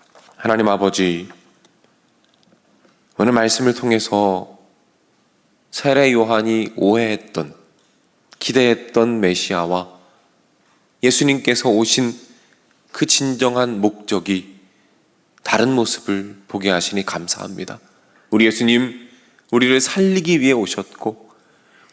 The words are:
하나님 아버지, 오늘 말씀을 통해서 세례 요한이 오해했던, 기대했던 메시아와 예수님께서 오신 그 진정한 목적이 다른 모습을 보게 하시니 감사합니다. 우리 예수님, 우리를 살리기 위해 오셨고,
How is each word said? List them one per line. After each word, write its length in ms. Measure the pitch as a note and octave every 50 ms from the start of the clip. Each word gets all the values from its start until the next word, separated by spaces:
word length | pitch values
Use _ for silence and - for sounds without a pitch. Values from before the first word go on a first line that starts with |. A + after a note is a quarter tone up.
| _ _ _ - - _ _
하나님 320 | - - A2+ A2+ A2 G#2+
아버지, 600 | G#2 G2+ F#2+ G2 F#2+ F#2+ F#2+ F#2+ F2+ E2+ E2+ F2+ - - - _ _ _ _ _ _ _ _ _ _ _ _ _ _ _ _ _ _ _ _ _ _ _ _ _ _ _ _ _ _ _ _ _ _ _
오늘 140 | - G#2 B2 B2
말씀을 400 | A#2 A2+ A2+ - - B2+ B2 A#2+
통해서 840 | - B2+ A#2+ A2+ A2 G#2+ - G#2 G2+ G#2 G2 F#2+ F#2 - - - - _ _ _ _ _ _ _ _ _ _ _ _ _ _ _ _ _ _ _ _ _ _
세례 420 | - - - C#3+ C3+ C#3 C#3 C3+ B2
요한이 600 | A#2 A2+ A2+ A2+ A2 A2 A2+ A2+ A2+ G#2+ - -
오해했던, 760 | - F#2 G2+ G#2+ A#2 A#2 A2 G#2+ - - - - E2 D#2 D2 - - _ _ _ _ _ _ _ _ _ _ _ _ _ _ - -
기대했던 840 | - - A#2+ C3 B2+ A#2+ A2+ A#2 - - - A#2 A#2 A#2+ A#2 A2+
메시아와 680 | G2+ F2+ F2+ - - - G2 F2 E2+ E2+ F2+ F2+ F2+ - - - _ _ _ _ _ _ _ _ _ _ _ _ _ _ _ _ _ _ _ _
예수님께서 680 | - C3 B2+ - D3 C#3+ C#3 C3 - A#2+ B2 - - B2+
오신 440 | G#2 A2 A#2 A2+ - C3+ B2+ A#2 A#2 - - - - _ _ _ _ _ _ _ _ _ _ _
그 140 | - - D3+
진정한 760 | - - - C#3 C3+ C3 A#2 B2+ B2 B2 B2 B2 B2 A2+ G2+
목적이 760 | G#2 G#2 - - - - G#2 F#2 F2 G2+ G2 F#2 - - - - _ _ _ _ _ _ _ _ _ _ _ _ _ _ _ _ -
다른 300 | - - - A#2 C3 C3+
모습을 640 | B2 A2+ - - - - - G2+ G2 G2 G2+ G2+ - _
보게 220 | - - G2 F#2+ G2+
하시니 360 | F#2 F2 F2 - G2+ G2 F#2+
감사합니다. 720 | - - E2 E2+ F2 - G2 G2 G2 F#2+ F2+ F#2 - - - _ _ _ _ _ _ _ _ _ -
우리 160 | A2 G#2+ A2+
예수님, 640 | A2 G#2+ - A#2+ A#2 A#2+ A#2+ B2+ A#2+ A#2+ - - - _ _ _ _ _ _ _ -
우리를 300 | A#2 B2 B2+ B2+ C3 C3+
살리기 600 | C3 - - G3 F#3+ F#3+ F#3+ F#3+ D#3 E3+ F3 D3
위해 100 | B2+ C3+
오셨고, 760 | C3 A#2 G2 F2 - G2+ F#2+ - - - - A2 G#2+ - - - _ _ _ _ _ _ _ _ _ _ _ _